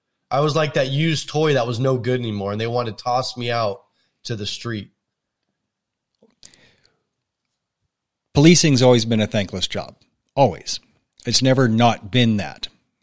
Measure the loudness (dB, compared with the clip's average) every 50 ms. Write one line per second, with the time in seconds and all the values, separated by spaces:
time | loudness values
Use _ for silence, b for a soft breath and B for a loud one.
0 | _ _ _ _ _ -4 -2 0 0 0 0 0 -2 0 0 -2 -2 0 0 -2
1 | 0 0 -2 -2 -4 -4 -2 0 0 2 2 0 0 -2 -2 -2 0 0 0 0
2 | -2 -2 -2 -2 -4 -4 -6 -4 -4 -4 -4 -4 -4 -4 -2 -4 -4 -4 -8 -8
3 | -4 -2 -2 -2 -2 -4 -8 -8 -6 -4 -4 -2 -2 -4 -6 -8 _ _ _ _
4 | _ _ _ _ -12 -10 -8 -8 -8 -8 -10 -10 -8 -8 -8 -8 -10 -14 _ _
5 | _ _ _ _ _ _ _ _ _ _ _ _ _ _ _ _ _ _ _ _
6 | _ _ _ _ _ _ _ _ -20 b b b b b b b b b b b
7 | b _ _ _ _ _ _ _ _ _ _ _ _ _ _ _ _ _ _ _
8 | _ _ _ _ _ _ 2 6 6 6 6 6 4 4 4 4 6 6 4 4
9 | 2 0 0 0 0 0 -2 -4 -4 -4 -6 -8 -6 -6 -6 -8 -10 -12 -16 _
10 | _ _ _ _ _ _ 0 2 2 2 0 -4 -10 -10 -12 -12 _ _ _ _
11 | _ _ _ _ -6 -2 -2 2 2 2 4 4 2 2 4 4 4 4 2 0
12 | -4 -2 0 2 2 2 2 0 -4 -6 -10 -14 -16 -16 _ _ _ _ _ _